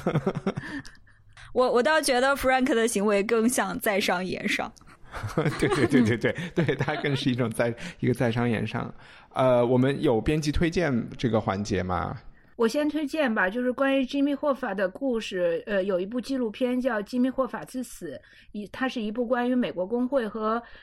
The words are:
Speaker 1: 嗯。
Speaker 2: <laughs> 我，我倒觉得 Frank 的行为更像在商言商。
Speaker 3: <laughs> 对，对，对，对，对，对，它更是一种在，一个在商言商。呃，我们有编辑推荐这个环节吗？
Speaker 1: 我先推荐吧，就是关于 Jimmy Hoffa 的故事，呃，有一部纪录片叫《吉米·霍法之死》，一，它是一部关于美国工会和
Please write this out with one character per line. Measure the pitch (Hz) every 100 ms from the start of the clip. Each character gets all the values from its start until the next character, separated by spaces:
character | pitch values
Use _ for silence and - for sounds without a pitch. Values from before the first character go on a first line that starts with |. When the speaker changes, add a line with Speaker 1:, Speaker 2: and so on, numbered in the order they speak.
| -
Speaker 1:
嗯。 | 160 - - - - - 294
Speaker 2:
<laughs> | - - - _ - - -
我， | 220 247
我 | 226
倒 | 240 311
觉 | 285 247
得 | 262 277
Frank | 254 262 254
的 | 226 226
行 | 202
为 | 208 202
更 | 202 233 220
像 | 247 196 180
在 | 226 196
商 | 208 175
言 | 185 - 202
商。 | - 120 - - - -
Speaker 3:
<laughs> | - - -
对， | 156 - 143
对， | - 123
对， | 131
对， | 113 117
对， | 123 - 175 -
对， | 151 139
它 | 139 151
更 | 147
是 | 135 135
一 |
种 | 123 120
在， | - 120 117 175 -
一 | 123
个 |
在 | 120 123
商 | 117 120
言 | 107 110
商。 | 120 - - - - -
呃， | - 131 123 120
我 | 127
们 | 131 139
有 | 147 113
编 | 107 156
辑 | 147
推 | 143 170
荐 | 180 160 120 - -
这 | 123
个 | 107
环 | 104 98
节 | 104 92
吗？ | 92 87 90 - - - - -
Speaker 1:
我 | 226
先 | 294 302
推 | 294 294
荐 | 311 269
吧， | 214 185
就 | 226
是 | 254
关 | 240 269
于 | 269 254
Jimmy | 277 277
Hoffa | 277 294 269 220
的 | 196 190
故 | 190 269 226
事， | 208 190 175 165 -
呃， | 202
有 | 190 180
一 | 190
部 | 240
纪 | 214
录 | 269 233
片 | 208 247 254
叫 | 247 220
《吉 | 202 254
米· | 254
霍 | 254 254
法 | 220
之 | 208 254
死》， | 240 - - - - - -
一， | 208 202
它 | - 262
是 | 254
一 | 214
部 | 220 233
关 | 247 247
于 |
美 | 254 208
国 | 175 185
工 | 240 247
会 | 277 220
和 | 214 214 226 233 -